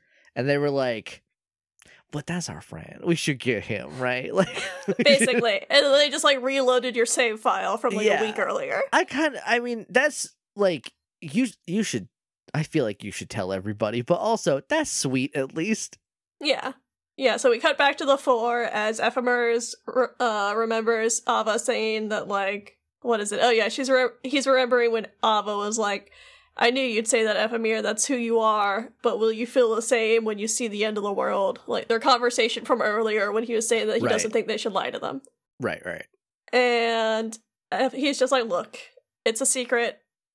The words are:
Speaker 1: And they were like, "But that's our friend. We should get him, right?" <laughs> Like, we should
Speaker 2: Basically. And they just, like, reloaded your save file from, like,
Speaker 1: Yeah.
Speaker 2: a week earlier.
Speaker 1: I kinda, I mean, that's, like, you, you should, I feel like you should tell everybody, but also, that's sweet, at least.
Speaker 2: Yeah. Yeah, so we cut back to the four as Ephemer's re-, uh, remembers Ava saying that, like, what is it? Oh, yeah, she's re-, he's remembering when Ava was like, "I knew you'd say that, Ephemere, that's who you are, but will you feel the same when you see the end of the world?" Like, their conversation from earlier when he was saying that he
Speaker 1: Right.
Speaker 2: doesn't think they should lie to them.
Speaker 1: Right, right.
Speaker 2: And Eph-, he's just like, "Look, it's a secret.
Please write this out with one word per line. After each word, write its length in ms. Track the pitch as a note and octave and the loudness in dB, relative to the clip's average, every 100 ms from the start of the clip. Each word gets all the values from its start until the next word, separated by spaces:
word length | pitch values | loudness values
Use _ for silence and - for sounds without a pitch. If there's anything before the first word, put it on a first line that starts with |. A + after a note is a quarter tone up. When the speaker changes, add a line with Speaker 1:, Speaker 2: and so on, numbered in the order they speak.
| _ _ _ - | _ _ _ -4
Speaker 1:
And 120 | C3+ | 0
they 80 | C#3+ | 0
were 120 | D3 | 0
like, 540 | C#3 B2+ A2 - - _ _ _ _ _ _ - - _ | 0 -2 -4 -8 -18 _ _ _ _ _ _ -20 -20 _
"But 160 | D3 - | -10 -8
that's 220 | F3 - | -6 -8
our 120 | D2+ | -12
friend. 400 | - - - - - | -14 -16 -16 -6 -2
We 100 | E3 | 0
should 240 | - B2+ | 0 -2
get 240 | B2+ G#2 | -2 -2
him, 340 | - G#2 D2 C3 | -4 -8 -8 -6
right?" 340 | B2 B2+ - | -4 -4 -2
<laughs> 0 | |
Like, 140 | F#3+ F3+ - - - - | 0 0 -4 -10 -8 -4
we 60 | |
should 100 | A3 A#3+ | 2 4
Speaker 2:
Basically. 560 | - A#3 A#3+ A#3 G3 - | 4 4 2 0 -2 2
And 160 | C#4+ C#4+ | 4 6
they 240 | C#4+ D4 | 4 4
just, 140 | D4 | 2
like, 180 | D4 C4+ | 2 2
reloaded 540 | B3+ C4+ B3+ B3+ B3 A3+ | 0 2 4 2 2 0
your 100 | A#3 | 0
save 340 | C4 A#3 A3 | 2 0 0
file 380 | A#3+ F#3+ G3 G#3+ | 0 0 0 -2
from, 180 | B3 G3+ | -2 0
like, 100 | G#3+ | 2
Speaker 1:
Yeah. 160 | F3 | 2
Speaker 2:
a 40 | A3 | 0
week 100 | G#3+ | -2
earlier. 440 | F3+ G3 C#3 - - | -2 -2 -2 -4 0
Speaker 1:
I 120 | D4+ F#4 | 0 0
kinda, 360 | C4 D#4 A#3 - | -2 -2 -2 -2
I 140 | A#3+ | -2
mean, 260 | A#3+ A3+ - | -2 -6 0
that's, 460 | A#3+ D4 - - _ _ G3+ | 2 2 -2 -10 _ _ 0
like, 380 | G3 C#3+ - _ _ _ | 0 0 -6 _ _ _
you, 260 | D3+ F#3 B3 - - | -4 -2 -2 -4 -4
you 180 | - | -2
should, 240 | - A2+ - _ _ _ _ | -2 -4 -8 _ _ _ _
I 100 | C#3+ | -4
feel 220 | D#3 D#3 A2 | -2 0 -2
like 180 | G2+ | -4
you 80 | G2+ | -10
should 180 | - F#2 | -10 -8
tell 220 | A2 F#2 | -6 -4
everybody, 500 | F#2+ G2+ G#2+ G#2+ A#2+ | -4 -4 -2 -2 -2
but 140 | A#2+ E3+ | 0 0
also, 420 | G#3+ A3+ D#3+ C#3 - | 2 0 0 -2 0
that's 220 | D#4 D4 | -2 -2
sweet, 440 | - C#3 C3 C3+ D3 | -2 -2 0 -2 -2
at 200 | C3+ D#3+ | -4 -4
least. 420 | G3+ A3 - - _ _ _ - | -2 -4 -6 -16 _ _ _ -6
Speaker 2:
Yeah. 340 | D4 - C4 - _ _ _ - | -2 -2 -4 -10 _ _ _ -2
Yeah, 200 | B3 - | 0 4
so 120 | C4 | 2
we 100 | G3+ | 4
cut 180 | D#4+ C#4+ | 2 4
back 200 | C#4+ - | 2 2
to 60 | C#4 | 2
the 120 | C4+ | 2
four 460 | C#4 A#3 A#3+ A#3+ | 2 2 2 0
as 360 | A3+ G#3+ G#3+ A3 | -2 -2 -2 0
Ephemer's 720 | A3+ B3 B3 B3 A#3 A#3 A#3 - - | -2 0 0 2 2 0 -2 -10 -4
re-, 200 | B3+ - - | 0 0 0
uh, 340 | B3 G#3 G3+ G#3+ | 0 0 0 0
remembers 640 | A3+ A3+ A3 A3+ A3+ - - | 0 0 0 2 0 0 0
Ava 300 | A3 A3 A3+ | 0 0 0
saying 500 | B3+ G#3+ A3 A3 G#3+ | 0 -2 -2 -2 -4
that, 180 | G#3 F#3+ | -4 -2
like, 500 | G3 G3 G3+ - _ _ _ | -2 -2 -4 -10 _ _ _
what 200 | A#3+ A3 | -2 -2
is 100 | G#3 | -2
it? 80 | G#3 | 2
Oh, 80 | B3 | 4
yeah, 180 | A3+ G#3 | 4 2
she's 200 | C#4+ C4 | 0 2
re-, 200 | B3+ B3 - | 2 2 -2
he's 220 | B3+ C#4 C4+ | -2 0 4
remembering 460 | C4 A#3+ B3 A#3 | 4 4 2 2
when 160 | A3+ - _ | 0 -4 _
Ava 320 | A3+ G#3+ G3+ G#3 | 2 2 0 -2
was 220 | G#3 A3 | -2 -2
like, 320 | G#3 G3+ - - - - _ - | -2 -4 -8 -20 -20 -20 _ 0
"I 140 | A#3 | 2
knew 120 | C4 | 2
you'd 240 | B3+ A3 A3 | 0 0 0
say 160 | A#3 | 2
that, 140 | A3 G#3 | 2 2
Ephemere, 440 | A3 A#3 A3 A3 | 0 0 0 0
that's 240 | A3 A3 - | -2 -2 -2
who 100 | B3 | -2
you 220 | A#3 A3+ | 0 2
are, 500 | A3 G#3+ G3+ G3+ A#3 _ | 4 2 0 -2 -6 _
but 160 | A#3 G3 | -2 2
will 120 | A3 | 0
you 160 | A3 A#3+ | 0 0
feel 260 | C4+ A3+ | 4 4
the 80 | A3 | 2
same 440 | A3 A#3+ A3 A3+ A3 | 0 2 4 2 2
when 140 | G#3 | -4
you 80 | A3 | -4
see 180 | - A3+ | -4 -4
the 160 | G3+ | -2
end 140 | G#3+ G#3+ | -2 -2
of 60 | |
the 100 | G3+ | -4
world?" 480 | G3 G#3 G3+ F#3+ - - | -2 0 0 0 -2 -6
Like, 200 | A3 - | -4 -2
their 120 | A3+ | 0
conversation 640 | C#4 A#3+ B3 B3 A3 A3+ A3 | 2 4 2 2 0 -2 0
from 160 | A#3+ | 0
earlier 500 | G#3+ G#3+ A3 G#3+ G3+ | 2 0 0 0 0
when 120 | A3 A#3 | -2 -2
he 80 | A3+ | -2
was 100 | A3+ | 0
saying 200 | A3+ G#3+ | 0 0
that 100 | A#3 | 0
he 40 | |
Speaker 1:
Right. 80 | A#3 | 0
Speaker 2:
doesn't 200 | A3 A3 | 0 0
think 160 | A3+ A3 | -2 -2
they 100 | G#3+ | -4
should 160 | A3 | -4
lie 160 | F#3+ - | -2 -4
to 80 | - | -4
them. 220 | - C4+ - _ _ - | -6 -8 -12 _ _ -8
Speaker 1:
Right, 200 | A2+ D#2+ E2+ | -6 -6 -8
right. 200 | E2+ - _ _ _ - | -12 -14 _ _ _ -2
Speaker 2:
And 840 | B3 B3 A#3 A#3 A3+ A3 A3 A3 - _ _ _ | 2 2 2 0 0 0 -2 -4 -10 _ _ _
Eph-, 220 | G3 C4 | -2 -2
he's 260 | C4+ C#4+ C#4 | 0 -2 0
just 120 | B3+ | 2
like, 120 | C4 A3+ | 2 0
"Look, 320 | - - - - _ _ _ | -4 -6 -14 -20 _ _ _
it's 160 | A3+ A3 | -4 0
a 40 | C4+ | 0
secret. 540 | C4 A#3+ A#3+ A#3 - _ _ _ | -2 -2 -2 -2 -6 _ _ _